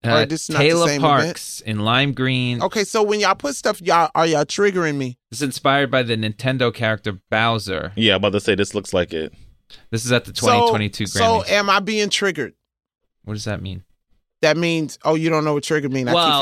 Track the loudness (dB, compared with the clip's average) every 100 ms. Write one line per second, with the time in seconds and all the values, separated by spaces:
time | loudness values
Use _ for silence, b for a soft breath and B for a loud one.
0 | 2 2 0 -4 -2 2 4 4 2 2
1 | 2 2 2 -4 -12 -12 -6 -2 0 2
2 | 0 -2 -2 0 -2 -2 -2 -2 -2 0
3 | 0 2 2 0 -4 -2 -4 -2 0 2
4 | 2 2 2 2 0 0 0 2 -2 -2
5 | -6 -8 _ -6 -6 -2 2 2 2 0
6 | 0 -2 -4 -4 -4 0 0 0 -2 -2
7 | -6 -10 _ 0 0 -2 -4 -6 -4 2
8 | 4 4 2 2 2 2 0 -2 -2 -2
9 | 0 -4 -6 -10 -20 _ _ B B -6
10 | 0 -2 -2 -2 2 4 4 2 -2 -4
11 | -6 0 2 2 2 0 2 0 0 -2
12 | -2 0 -2 -2 -8 _ _ _ _ _
13 | _ _ -12 -8 -6 -8 -8 -12 _ _
14 | _ _ _ _ 0 2 0 -2 -4 -4
15 | -2 0 0 0 0 -2 -2 -2 -2 -2
16 | 0 2 2 2